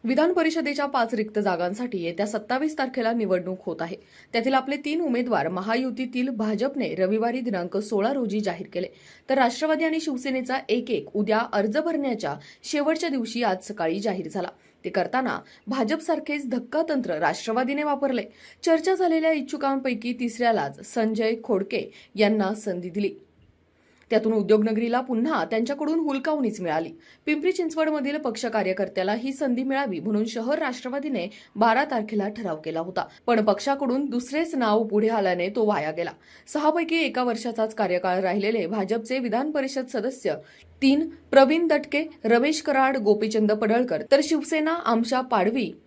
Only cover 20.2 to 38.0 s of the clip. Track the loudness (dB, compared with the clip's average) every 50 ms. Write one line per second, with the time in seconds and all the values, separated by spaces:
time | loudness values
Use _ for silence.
20.2 | -4 -4 -2 0 2 2 2 2 0 -2 -6 -12 -16 -6 -2 0 0 0 0 0
21.2 | 0 0 0 -2 -2 0 0 0 0 -2 -4 -6 -6 -6 -14 -20 -20 _ _ 2
22.2 | 4 4 4 2 2 0 -2 -4 -4 -6 -6 -6 -6 -6 -4 -2 -2 -2 -4 -8
23.2 | -20 _ _ _ -20 _ _ _ _ _ _ _ _ _ _ _ _ _ 0 2
24.2 | 2 4 2 2 4 4 4 4 6 2 2 0 0 2 0 0 0 0 0 0
25.2 | 2 2 2 0 0 0 0 -2 0 -2 -2 -2 -2 0 0 0 0 0 -2 0
26.2 | 0 0 0 0 0 -2 -2 -2 -4 -2 -2 -2 -2 -4 -10 -16 -20 -20 -20 _
27.2 | _ -2 -2 2 0 0 0 0 -2 -2 0 0 0 0 0 0 -2 -2 -2 -2
28.2 | -2 -4 -4 -4 -6 -2 0 0 0 0 0 0 -2 -2 -2 -2 0 0 -2 -2
29.2 | -2 -6 -4 -2 0 0 0 0 0 0 0 0 0 -2 -4 -4 -2 0 0 0
30.2 | 0 -2 -4 -4 -2 -2 -2 0 -2 -4 -4 -6 -8 -6 -6 -6 -4 -4 -4 -4
31.2 | -4 -6 -10 -16 -20 -14 _ 2 4 4 6 4 2 2 0 -4 -2 -2 -2 -2
32.2 | -2 -2 -4 -6 -6 -6 -6 -4 -6 -6 -4 -4 -6 -4 -4 -4 -6 -6 -10 -6
33.2 | _ 2 2 4 4 4 2 2 2 -2 0 0 0 0 0 0 0 -2 -2 -4
34.2 | -4 -2 -2 -2 -2 0 0 0 2 4 4 2 2 2 2 2 2 2 2 2
35.2 | 2 2 2 0 -2 -2 0 0 2 2 2 0 -2 -2 -4 -4 -4 -6 -6 -12
36.2 | _ -20 -20 -20 _ -6 -4 0 2 2 2 2 -2 0 0 0 0 0 0 -2
37.2 | -2 -2 -2 -2 -6 -6 -2 -2 -2 -2 0 -2 0 0 0 0